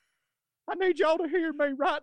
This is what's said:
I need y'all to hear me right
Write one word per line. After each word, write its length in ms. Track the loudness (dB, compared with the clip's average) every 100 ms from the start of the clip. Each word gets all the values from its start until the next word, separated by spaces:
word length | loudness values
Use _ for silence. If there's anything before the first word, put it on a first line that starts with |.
| _ _ _ _ _ _ -10
I 40 | -2
need 220 | 0 2
y'all 200 | 2 2
to 100 | 0
hear 240 | -2 -2
me 220 | 0 -2 0
right 240 | -2 -2